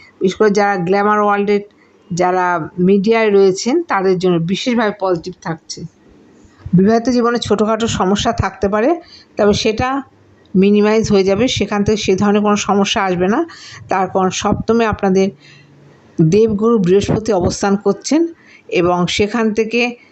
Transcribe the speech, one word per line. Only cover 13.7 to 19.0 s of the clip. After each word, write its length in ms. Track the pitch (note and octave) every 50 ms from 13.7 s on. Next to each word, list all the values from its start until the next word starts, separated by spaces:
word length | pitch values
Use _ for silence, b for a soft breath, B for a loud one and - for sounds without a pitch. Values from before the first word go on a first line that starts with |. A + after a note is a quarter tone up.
| B B - -
তার 160 | G3 F#3 F#3+ F#3
কারণ 200 | - F#3+ F#3 F#3
সপ্তমে 540 | F#3 - - G#3 G3+ - - - A3+ A#3 A#3
আপনাদের 420 | G#3+ G3 - - G3 F#3 F#3+ F#3+ G3 B B B B B B B B B - - - - - - - - -
দেবগুরু 540 | E3 D#3+ F3+ G#3 A3+ A3 G#3+ G3 A3 A#3 A#3
বৃহস্পতি 540 | A3 F3+ F3 F#3 G3+ G3 - A#3 A3 G#3+ - G#3
অবস্থান 400 | F3+ F3 F#3+ F3+ - - G3+ G3
করছেন 460 | G3+ - G3+ G3 - - - C4+ D#4+ E4+ E4 B B B B B B B
এবং 300 | - - F3 E3+ F3+ F3 F3